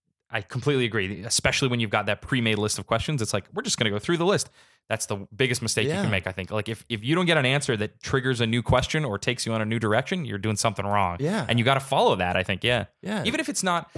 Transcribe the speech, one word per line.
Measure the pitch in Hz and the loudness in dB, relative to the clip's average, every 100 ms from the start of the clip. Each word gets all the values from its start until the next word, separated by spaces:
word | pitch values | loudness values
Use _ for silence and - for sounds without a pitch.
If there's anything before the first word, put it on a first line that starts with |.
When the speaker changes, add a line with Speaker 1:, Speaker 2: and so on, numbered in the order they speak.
| _ _ _ | _ _ _
Speaker 1:
I | 113 | -8
completely | - 123 143 135 117 | -6 -4 0 2 2
agree, | 110 95 98 | 0 -4 -6
especially | 113 - 135 - 131 | -4 0 0 2 2
when | 120 | 0
you've | 107 | 0
got | 110 104 | 0 0
that | 101 | -2
pre-made | - 131 113 104 | -2 0 2 2
list | 104 - | 0 -2
of | - | -2
questions. | 110 - 143 | -2 0 -2
It's | 107 | 0
like, | 101 - | -4 -4
"We're | 190 | -6
just | 247 - | -4 0
gonna | 110 | 0
go | 104 | 0
through | - 170 | 0 2
the | 175 | 4
list." | 165 - _ - _ - | 2 0 _ -20 _ -4
That's | 110 - | -4 -2
the | 101 98 104 | -6 -6 0
biggest | 131 120 | 0 0
mistake | 113 113 131 | -2 0 0
you | |
Speaker 2:
Yeah. | 185 | 0
Speaker 1:
can | 175 | 0
make, | 95 92 | 0 -2
I | |
think. | 95 90 | -6 -4
Like, | 107 107 | -4 -4
if, | 113 - | -6 -6
if | 110 | -4
you | 117 175 | 0 2
don't | 175 | 4
get | 156 | 4
an | 127 | 4
answer | 139 - 107 | 2 0 0
that | 107 - | -2 -6
triggers | - 135 131 120 | -2 0 0 0
a | 113 | 0
new | 120 | 0
question | - 127 - 156 | 2 2 2 -2
or | 139 101 | -2 -2
takes | - 120 | -2 -2
you | 117 | -2
on | 113 | -2
a | 107 | 0
new | 113 | 0
direction, | 110 110 - 185 123 | 2 2 0 -4 -4
you're | 101 | -4
doing | 110 101 | -2 0
something | 113 101 101 | 0 0 0
wrong. | 101 90 85 | 2 2 0
Speaker 2:
Yeah. | 147 214 - | -2 -2 0
Speaker 1:
And | 120 | 2
you | 117 | 4
gotta | 135 | 2
follow | 135 143 240 98 | 2 2 4 2
that, | 87 92 | 2 0
I | |
think, | 92 92 | 0 0
yeah. | 117 120 95 _ | 0 0 -2 _
Speaker 2:
Yeah. | 190 214 202 | -6 -4 -2
Speaker 1:
Even | 302 | -2
if | 294 | -2
it's | - | -2
not, | 190 170 - | 0 -2 -4